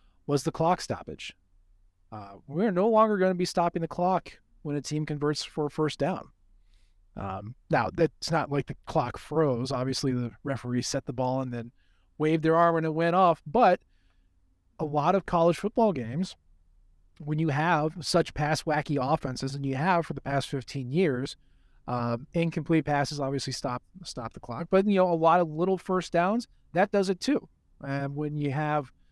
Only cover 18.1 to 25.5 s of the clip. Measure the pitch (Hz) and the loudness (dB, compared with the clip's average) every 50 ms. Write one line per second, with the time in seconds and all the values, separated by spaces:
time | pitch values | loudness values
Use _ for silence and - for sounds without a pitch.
18.1 | - 175 - - - - 151 147 156 - - 165 151 151 147 - 151 139 135 135 | 2 2 2 2 -2 -2 0 0 0 -2 -2 -2 -2 0 0 0 0 0 2 2
19.1 | 151 - - 131 127 - - 135 135 143 139 139 131 131 151 185 185 170 160 - | 0 0 0 -4 -6 -6 -6 -6 -6 -6 -4 -4 -2 0 0 2 2 2 0 -2
20.1 | - 139 - 135 143 139 - - - 135 120 - - 139 131 123 135 170 190 160 | -8 -8 -6 -2 -2 -2 -2 -2 -6 -8 -8 -8 -8 -8 -6 -2 0 2 2 2
21.1 | 131 123 131 135 - - _ _ _ _ _ _ _ - _ - 123 120 120 120 | 2 0 -4 -6 -10 -14 _ _ _ _ _ _ _ -16 _ -6 -4 -2 -2 -2
22.1 | 117 120 143 - - 170 165 165 - 170 147 - 170 160 151 151 147 143 139 - | -4 -4 -6 -4 -2 0 0 0 -2 -4 0 2 2 2 2 2 0 0 0 -2
23.1 | 151 143 139 135 139 135 - 139 123 - - 135 123 123 - _ - 185 170 - | -2 -4 -4 -4 -4 -4 -4 -6 -6 -6 -6 -6 -6 -8 -10 _ -20 -18 -16 -12
24.1 | - - 117 113 - - - - 120 120 170 - - 190 196 208 202 185 185 180 | -10 -10 -10 -10 -12 -14 -12 -12 -10 -10 -2 2 2 4 4 4 4 4 4 4
25.1 | 170 165 160 165 165 180 175 160 | 2 4 4 6 6 6 4 0